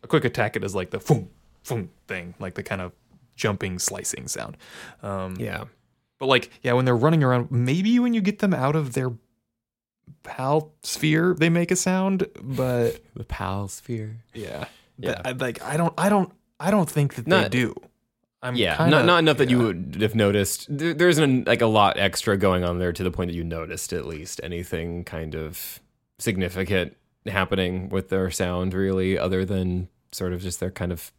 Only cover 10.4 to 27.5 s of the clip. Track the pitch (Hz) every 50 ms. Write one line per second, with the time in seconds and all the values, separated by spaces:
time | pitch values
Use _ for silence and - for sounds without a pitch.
10.4 | 131 131 143 156 151 - _ _ _ - - - - 156 151 160 170 180 180 170
11.4 | 156 170 165 175 175 170 185 180 - 185 185 185 190 196 196 190 180 - _ -
12.4 | - 131 135 123 127 127 123 120 120 117 - - _ _ _ - - _ - -
13.4 | 95 92 95 98 101 98 - - - - 120 110 107 107 110 113 113 _ _ 117
14.4 | 104 - - - - - - _ _ _ _ - - 95 - - 90 127 127 127
15.4 | 131 127 117 - - - 143 156 170 170 160 - 165 196 208 202 185 - - _
16.4 | _ _ _ _ 143 175 208 214 175 147 - 151 143 139 - - 117 147 180 190
17.4 | 151 - - 123 123 107 - - - - _ _ _ _ _ _ _ _ _ _
18.4 | - 123 123 120 107 87 80 - 160 170 156 151 - 175 175 170 165 156 147 123
19.4 | 139 127 123 123 117 110 92 85 92 - - 90 107 107 107 110 104 101 101 104
20.4 | 98 95 - - - - 143 139 151 170 165 151 170 180 170 143 160 139 131 127
21.4 | - - 120 - 117 113 110 107 101 98 - - 98 98 - - - - 101 98
22.4 | 98 98 92 90 90 87 87 87 90 90 87 - 95 90 82 - 92 87 85 85
23.4 | 82 82 82 82 82 80 - - - - 95 85 65 71 82 76 85 92 - -
24.4 | - 85 90 87 85 - - 82 82 85 85 85 85 - - 82 80 78 76 80
25.4 | 78 78 87 - - - - - _ _ _ _ _ _ _ _ - - 107 92
26.4 | 95 87 90 92 95 92 104 92 87 - - _ _ _ _ _ _ 107 95 101
27.4 | 92 92